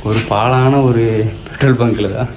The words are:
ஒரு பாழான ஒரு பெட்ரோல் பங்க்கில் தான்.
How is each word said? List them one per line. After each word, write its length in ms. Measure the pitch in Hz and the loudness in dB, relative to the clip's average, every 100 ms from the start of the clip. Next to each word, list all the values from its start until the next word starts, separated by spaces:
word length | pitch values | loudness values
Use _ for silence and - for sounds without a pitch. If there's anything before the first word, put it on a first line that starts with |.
ஒரு 160 | 107 110 110 | -2 -2 0
பாழான 440 | 104 117 127 131 139 | 0 2 2 2 2
ஒரு 200 | 131 117 113 110 110 - - | 2 2 2 0 -2 -6 -14
பெட்ரோல் 340 | - 135 120 | 0 2 2
பங்க்கில் 340 | 120 101 101 98 | 2 0 -2 -4
தான். 140 | 117 | -6